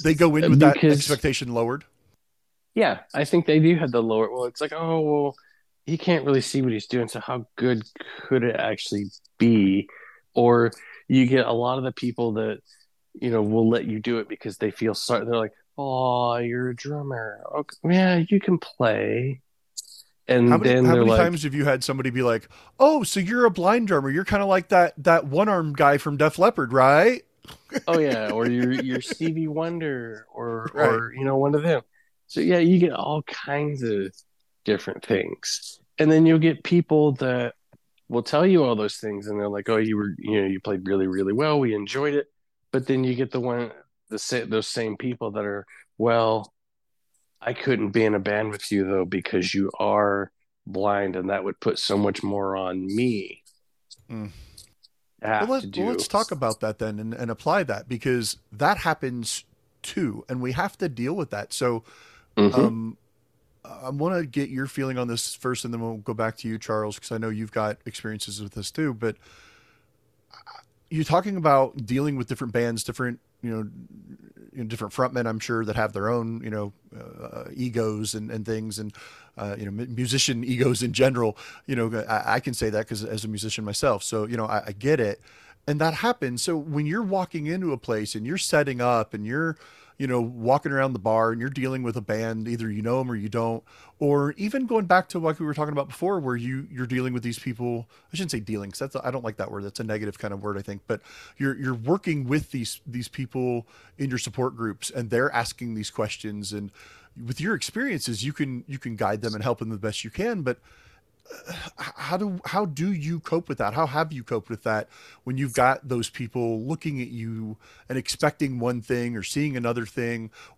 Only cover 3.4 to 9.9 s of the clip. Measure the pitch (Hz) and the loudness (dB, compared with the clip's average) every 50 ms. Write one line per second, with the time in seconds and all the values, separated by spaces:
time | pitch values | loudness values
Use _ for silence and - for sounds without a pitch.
3.4 | 160 - 156 156 156 165 175 156 160 131 120 117 113 113 110 110 110 101 123 127 | 4 6 6 8 8 6 6 4 2 2 2 2 2 2 2 2 2 0 0 -4
4.4 | 123 123 - - 151 143 151 160 165 165 160 160 156 151 147 147 143 139 - _ | -4 -4 -4 -6 -6 -6 -4 -4 -2 0 0 0 2 2 2 2 2 0 -4 _
5.4 | _ _ _ _ _ _ _ _ _ 143 165 160 - 185 175 151 135 143 139 131 | _ _ _ _ _ _ _ _ _ -6 -4 -2 2 2 2 2 4 4 4 4
6.4 | 123 - - 139 131 127 113 104 - - 120 123 117 110 - 113 - - 127 123 | 2 0 0 0 0 0 0 -2 -2 -2 -2 -2 -2 -2 -6 -8 -8 -6 -8 -8
7.4 | 110 - _ - 120 127 123 110 107 - - - - - - - - - 135 127 | -8 -10 _ 0 2 2 2 0 -2 -8 -14 -18 -16 -16 -16 -16 -2 0 2 2
8.4 | 120 120 - - - 107 104 - - - 104 101 101 95 - - _ _ _ - | 2 2 0 0 -2 -2 -4 -4 -4 -4 -4 -4 -4 -6 -10 -16 _ _ _ 4
9.4 | 113 117 113 107 98 95 95 101 95 - | 6 6 8 8 6 6 4 2 0 -4